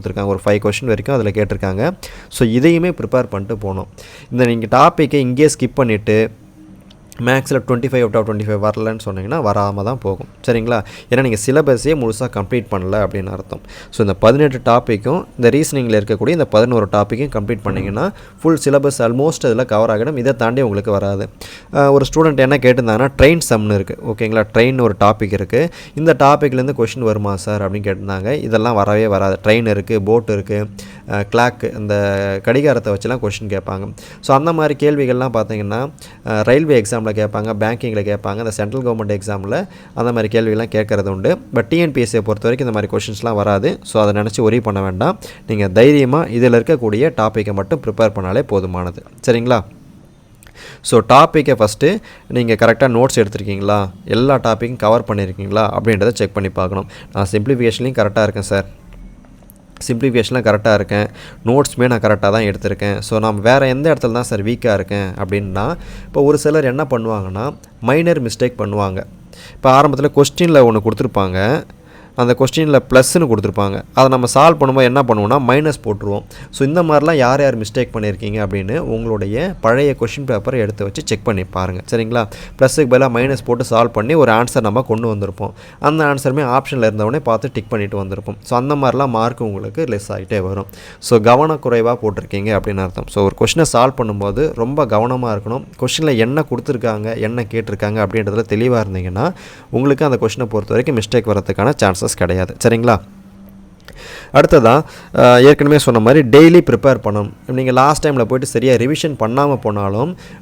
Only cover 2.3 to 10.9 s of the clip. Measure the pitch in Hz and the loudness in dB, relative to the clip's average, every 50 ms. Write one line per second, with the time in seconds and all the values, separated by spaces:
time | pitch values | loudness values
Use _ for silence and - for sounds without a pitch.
2.3 | - - 123 113 110 123 139 165 170 165 170 180 - - 113 - 127 127 120 104 | -2 0 0 0 2 2 4 4 4 2 0 -2 -4 -6 -4 -2 -2 -2 -2 -2
3.3 | 104 98 98 107 117 104 104 95 95 95 92 - - - - - - - - - | -6 -8 -6 -6 -8 -6 -6 -6 -6 -8 -10 -12 -16 -20 -20 -20 -20 -20 -14 -6
4.3 | 127 123 123 120 117 113 110 104 120 131 147 170 - - 156 - 147 143 131 123 | -2 0 0 0 0 -2 -2 0 4 4 4 4 4 2 0 0 0 0 0 0
5.3 | 123 135 151 147 - - 135 - - 143 131 113 107 104 107 117 107 110 110 113 | 2 2 2 2 2 0 -4 -2 0 0 0 0 0 0 0 0 2 2 0 0
6.3 | - - - - _ - - - - - - - - - - - - - 117 123 | -4 -12 -20 -20 _ -20 -20 -20 -20 -20 -20 -20 -20 -20 -20 -16 -12 -4 -2 0
7.3 | 131 135 135 - 143 127 107 - 123 120 127 127 131 127 120 107 110 113 107 110 | 0 0 0 0 -2 -2 0 -2 -2 -2 -2 -2 0 0 0 2 0 0 -2 -2
8.3 | 107 104 104 107 107 101 101 107 104 113 110 110 113 110 - 104 95 95 95 107 | -4 -4 -4 -4 -2 -2 -2 -2 -2 -2 -4 -6 -6 -6 -8 -8 -8 -8 -6 -6
9.3 | 147 165 127 104 101 104 101 101 98 101 98 113 135 120 - 98 95 - - - | -4 -2 -2 0 0 0 0 -2 -2 -4 -4 -4 -6 -4 -6 -6 -6 -6 -10 -16
10.3 | - - - - 117 113 113 120 120 110 - - | -20 -6 -2 -2 -2 0 0 -2 -2 -2 -4 -6